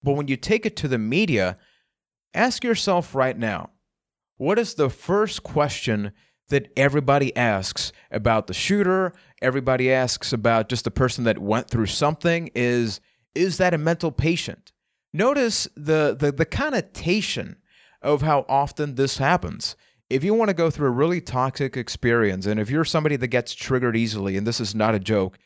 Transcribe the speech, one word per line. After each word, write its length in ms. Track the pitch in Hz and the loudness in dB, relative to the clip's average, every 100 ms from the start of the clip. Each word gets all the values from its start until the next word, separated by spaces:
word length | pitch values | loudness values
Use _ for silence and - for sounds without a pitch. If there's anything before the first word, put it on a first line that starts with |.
But 80 | 143 | -2
when 160 | 143 139 | -2 -2
you 80 | 131 | -4
take 300 | - 220 220 | 0 0 0
it 100 | - | -4
to 140 | 143 | -2
the 80 | 123 | -2
media, 580 | 107 156 214 113 92 92 _ _ _ _ _ _ _ | 0 0 2 2 0 -4 _ _ _ _ _ _ _
ask 300 | - 240 - | 0 0 0
yourself 520 | 240 220 - 175 - 135 | -2 0 2 0 0 0
right 220 | 131 123 | 0 0
now, 320 | 113 92 - _ _ _ _ _ _ _ | -4 -4 -8 _ _ _ _ _ _ _
what 240 | 139 214 | 0 0
is 140 | 226 | -2
the 160 | - 135 | 0 0
first 520 | - - 202 214 - | 0 0 0 0 -4
question 680 | - 151 147 - - 107 104 - _ _ _ | -4 0 0 -2 -2 -2 -4 -12 _ _ _
that 220 | 143 139 - | -2 0 0
everybody 600 | 139 143 135 139 139 - | 2 2 2 2 2 0
asks 560 | 120 98 92 - - - _ | 0 0 -2 -6 -8 -12 _
about 360 | 110 113 110 - | -2 2 2 0
the 60 | |
shooter, 600 | 92 - 208 185 190 185 - _ _ | -4 0 2 2 2 0 -6 _ _
everybody 480 | 127 135 131 127 127 | -2 0 0 2 4
asks 420 | 131 123 - - | 2 2 -2 -4
about 340 | 120 113 113 107 | 0 2 2 2
just 160 | 123 | -2
the 80 | 117 | -4
person 320 | - 131 - | 0 0 2
that 160 | 117 104 | 0 0
went 300 | 101 113 - | 0 -2 0
through 160 | 117 101 | -2 0
something 640 | - 147 156 175 170 165 | 0 0 0 0 0 -2
is, 460 | - 120 120 113 98 _ _ _ | -2 2 2 0 -4 _ _ _
"Is 240 | 151 185 165 | -2 0 2
that 160 | 180 | 0
a 40 | 160 | 2
mental 320 | 160 170 165 | 0 0 -2
patient?" 640 | - 160 175 - - _ _ _ _ _ | 0 0 0 -4 -12 _ _ _ _ _
Notice 540 | 151 233 285 233 - - - | 0 2 2 0 0 -4 -6
the, 400 | 147 156 147 131 | 0 2 2 2
the, 120 | 147 | -2
the 140 | 143 156 | 0 -2
connotation 1120 | - 302 247 - - 165 208 - 123 - - _ _ _ _ | 0 -2 -2 -4 -6 -2 0 -2 -6 -8 -14 _ _ _ _
of 200 | 135 147 | 0 0
how 240 | 156 143 - | 2 2 2
often 460 | 135 143 - 147 127 | 0 0 -4 -6 0
this 220 | 139 - | -2 2
happens. 600 | 135 175 87 - - - _ _ _ | 2 2 -2 -8 -10 -12 _ _ _
If 140 | 135 | 0
you 100 | 175 | 2
wanna 200 | 220 214 | 2 2
go 160 | 170 165 | 2 0
through 180 | 151 139 | 0 0
a 40 | |
really 300 | 120 165 175 | 2 0 0
toxic 560 | - 127 131 - 135 131 | -2 -2 -2 -2 -4 -4
experience, 680 | 113 - 120 117 107 92 98 | -8 -2 2 4 2 0 -2
and 140 | 107 | -2
if 100 | 107 | 0
you're 140 | 147 | -2
somebody 320 | 156 160 151 139 | 0 0 0 -2
that 120 | 123 | 0
gets 260 | 123 - | 0 -2
triggered 420 | - - 127 123 113 | -10 -2 0 2 0
easily, 400 | 113 107 98 95 | 0 -2 -2 -2
and 100 | 107 | -2
this 140 | 117 | -4
is 160 | 107 107 | -4 0
not 180 | 107 | 2
a 60 | 107 | 2
joke, 400 | 95 107 95 - | 0 0 0 -6